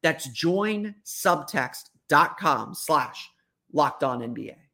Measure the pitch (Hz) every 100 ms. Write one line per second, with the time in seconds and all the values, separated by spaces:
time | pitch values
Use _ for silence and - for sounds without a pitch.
0 | 165 156 135 117 165 185 208 208 208 202
1 | - - 190 170 139 160 127 - - _
2 | _ 147 165 - 175 131 110 98 - 151
3 | 123 - - _ _ _ _ 151 143 -
4 | 135 123 117 120 107 - _